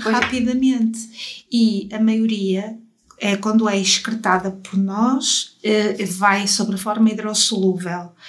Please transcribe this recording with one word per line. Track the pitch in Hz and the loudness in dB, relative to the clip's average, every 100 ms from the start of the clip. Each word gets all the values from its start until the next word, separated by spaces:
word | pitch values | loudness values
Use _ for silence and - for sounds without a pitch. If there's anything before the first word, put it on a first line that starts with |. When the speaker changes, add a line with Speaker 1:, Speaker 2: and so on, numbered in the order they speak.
Speaker 1:
Pois | 220 240 | 0 0
é. | |
Speaker 2:
rapidamente. | 240 254 233 254 262 254 226 - - - - - - | 0 0 0 2 2 2 0 -2 -12 -14 -16 -16 -2
E | 233 220 196 196 | 2 2 2 -4
a | 214 | 0
maioria | 220 220 226 214 190 190 214 226 - _ _ - | 2 4 2 2 0 0 -4 -12 -18 _ _ -6
é | 202 202 | -2 -2
quando | 214 220 214 | 0 2 2
é | 196 | 0
excretada | 190 - - 226 196 185 190 | 0 0 -2 -4 0 0 0
por | 190 - 190 | -8 -4 -2
nós, | 196 202 240 262 - - - _ | 0 0 0 2 0 -2 -4 _
eh, | 214 214 208 196 190 | 0 2 0 -2 -4
vai | 185 202 196 202 | 0 2 2 0
sobre | - 220 196 | -2 -2 -2
a | |
forma | 214 214 220 | -2 2 2
hidrossolúvel. | 214 214 208 - 202 190 175 180 175 175 _ | 2 -4 0 0 2 0 0 -4 -8 -10 _